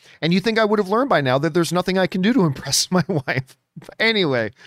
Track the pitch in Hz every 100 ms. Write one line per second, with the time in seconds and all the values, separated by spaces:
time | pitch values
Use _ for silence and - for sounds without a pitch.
0 | - - 156 185 226 220 214 208 185 220
1 | 269 170 135 135 160 170 165 175 185 185
2 | 180 196 196 254 165 - - - - 180
3 | - 160 151 131 - - _ - - -
4 | 220 214 165 123 107 -